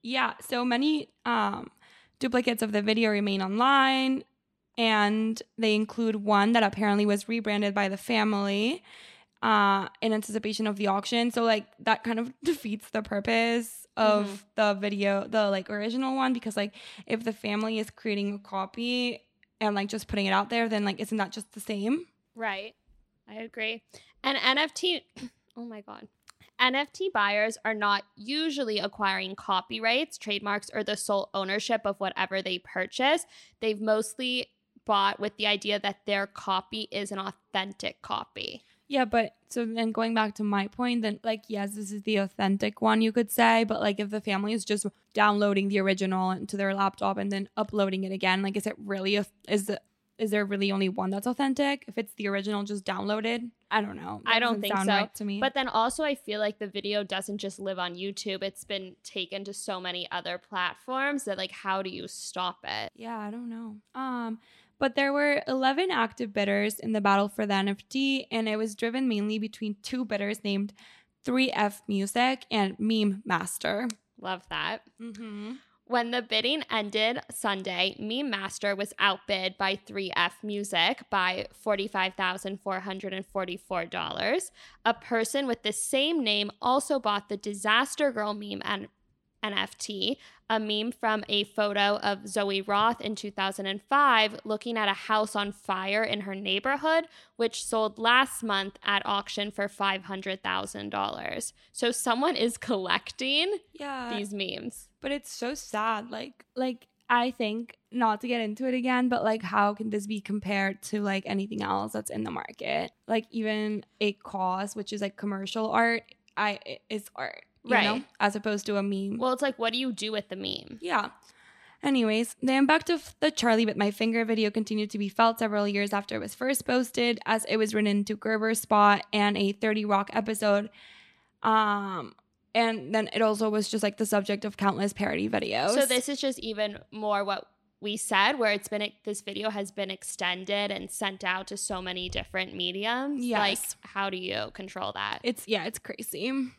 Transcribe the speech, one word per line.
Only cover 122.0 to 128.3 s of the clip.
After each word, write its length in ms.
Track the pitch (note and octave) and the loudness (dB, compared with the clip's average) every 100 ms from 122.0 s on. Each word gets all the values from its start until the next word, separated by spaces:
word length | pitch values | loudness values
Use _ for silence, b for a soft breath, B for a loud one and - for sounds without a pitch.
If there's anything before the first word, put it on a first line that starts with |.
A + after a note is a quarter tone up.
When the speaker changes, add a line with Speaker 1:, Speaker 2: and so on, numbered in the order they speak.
| A3+ G#3+ A#3 - | 4 2 0 -2
Speaker 1:
the 120 | B3+ C4+ | 2 4
impact 340 | C#4 D#4 D#4+ | 6 4 4
of 260 | E4+ - - | -2 -2 0
the 100 | D4+ | 0
Charlie 320 | D4+ A#3+ A3 | 2 4 4
Bit 140 | A3+ - | 4 2
My 140 | G3+ | 0
Finger 340 | G#3 A3+ A3+ A3+ | 2 0 0 0
video 260 | A3+ G#3+ | 2 2
continued 380 | G#3+ G#3 G#3+ G#3+ | 0 -2 -2 -2
to 80 | G#3 | -2
be 100 | G3+ | -4
felt 320 | - A3+ A3+ | 4 4 4
several 260 | A3 G#3 G#3 | 0 2 0
years 280 | G3+ G3+ | 0 0
after 200 | G3+ G3+ A3 | -2 -2 -6
it 40 | |
was 160 | G#3+ - | -6 -4
first 300 | B3+ C#4 - | -2 -2 2
posted, 560 | B3+ A#3+ - A#3+ A3+ - | 2 2 0 2 0 0
as 200 | A3 - | 0 2
it 100 | A3 | 0
was 180 | G#3+ | 2
written 140 | G#3+ G#3 | 2 2
into 300 | G3+ G3+ G#3 | 2 0 -4
Gerber's 420 | G#3+ | -2